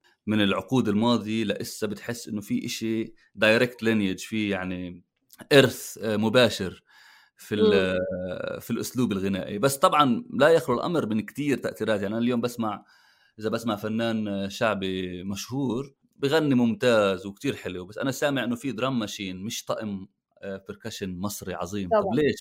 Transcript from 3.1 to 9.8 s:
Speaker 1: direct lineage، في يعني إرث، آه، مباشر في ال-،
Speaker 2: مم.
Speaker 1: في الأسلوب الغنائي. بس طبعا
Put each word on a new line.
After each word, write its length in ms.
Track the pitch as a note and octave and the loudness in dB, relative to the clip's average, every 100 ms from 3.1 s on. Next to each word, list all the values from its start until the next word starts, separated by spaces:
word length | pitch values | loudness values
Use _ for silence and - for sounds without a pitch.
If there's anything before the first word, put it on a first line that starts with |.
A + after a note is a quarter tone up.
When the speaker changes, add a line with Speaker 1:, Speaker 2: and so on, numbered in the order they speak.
| - _ G#2 A2 | -10 _ 2 6
Speaker 1:
direct 320 | A2+ B2 - A2+ | 6 4 0 2
lineage، 420 | A2 G2 F#2 - | 2 2 -2 -4
في 220 | A2 G#2 | -2 0
يعني 540 | F#2+ F#2 F2+ F2+ F2 _ _ _ - - | -2 -4 -6 -8 -12 _ _ _ -14 6
إرث، 440 | C#3+ B2+ - - - | 8 8 4 -10 -6
آه، 160 | G#2+ G#2 | -2 2
مباشر 640 | A2 B2 A#2 - F2+ F2+ _ _ - - _ _ | 4 6 6 4 -6 -8 _ _ -20 -20 _ _
في 180 | - G#2 | -6 4
ال-، 380 | G#2+ G2+ F#2 | 6 6 4
Speaker 2:
مم. 640 | F#2 F#2 F#2 F#2 F2+ - - | 0 -2 -6 -6 -8 -8 -8
Speaker 1:
في 120 | - | -6
الأسلوب 400 | A#2 - B2 A#2 | -6 -4 -2 0
الغنائي. 460 | G2 G2 G2 - G#2 | 0 -2 -2 -4 0
بس 180 | C3+ | 0
طبعا 480 | C3+ | 2